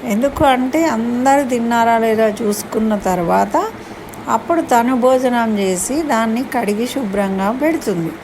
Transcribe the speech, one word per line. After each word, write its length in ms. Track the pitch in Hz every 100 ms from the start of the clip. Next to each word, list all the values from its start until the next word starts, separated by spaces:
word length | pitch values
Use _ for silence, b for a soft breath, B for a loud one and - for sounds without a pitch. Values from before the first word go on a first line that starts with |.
ఎందుకు 400 | 247 208 277 277
అంటే 400 | 294 254 254 311
అందరూ 640 | 330 226 233 240 262 277 262
తిన్నారా 500 | 247 233 233 226 226
లేదా 300 | 226 220 220
చూసుకున్న 680 | 208 220 208 - 220 220 208
తర్వాత 720 | 190 180 170 190 196 302 427 - B B B - -
అప్పుడు 320 | 226 - 339
తను 360 | 320 240 240 254
భోజనం 640 | 254 262 254 240 226 208
చేసి 440 | 196 180 - 277
దాన్ని 400 | 302 226 226 226
కడిగి 440 | 269 254 208 208 247
శుభ్రంగా 720 | 277 214 196 196 190 196 254
పెడుతుంది. 500 | 302 320 - 180 165 -